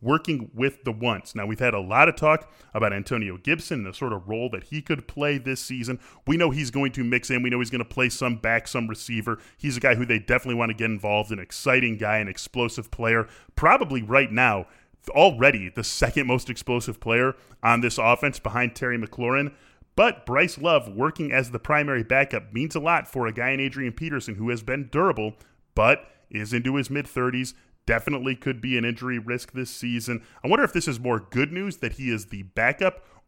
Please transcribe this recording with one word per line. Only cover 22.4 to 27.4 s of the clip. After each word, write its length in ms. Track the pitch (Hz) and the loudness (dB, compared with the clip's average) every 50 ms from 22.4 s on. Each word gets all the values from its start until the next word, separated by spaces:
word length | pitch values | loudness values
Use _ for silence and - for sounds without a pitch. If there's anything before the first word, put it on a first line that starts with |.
| 104 101 101 | -6 -6 -6
means 220 | 120 147 156 - | -4 -4 -4 -4
a 60 | 160 | -2
lot 260 | 147 165 170 151 - | 0 2 2 2 0
for 220 | - - 131 120 110 | -2 -6 -4 -4 -4
a 40 | 110 | -2
guy 180 | - 120 131 | -2 -2 -2
in 100 | 135 135 | -2 -2
Adrian 320 | 139 131 127 139 131 120 110 | -2 -4 -4 -4 -6 -6 -6
Peterson 420 | - 160 160 147 127 - 120 101 | -6 -6 -6 -4 -6 -6 -6 -8
who 140 | 98 110 120 | -6 -4 -4
has 160 | 120 113 107 | -4 -4 -4
been 240 | 123 131 143 139 113 | -4 -4 -4 -4 -2
durable, 440 | - 151 185 190 117 113 107 107 - - - _ _ _ _ _ - | 0 2 4 4 2 2 -2 -4 -6 -8 -18 _ _ _ _ _ 2
but 320 | 110 107 120 147 - - - _ _ _ - | 4 6 6 6 4 0 -12 _ _ _ -10
is 240 | - 107 107 104 123 | -8 -8 -4 -2 -2
into 220 | 120 120 131 135 | -2 0 0 0
his 160 | 143 131 - | -2 -2 -2
mid-thirties, 640 | 135 147 139 - - 127 127 127 123 127 | -4 -6 -6 -4 -2 -2 0 0 0 -2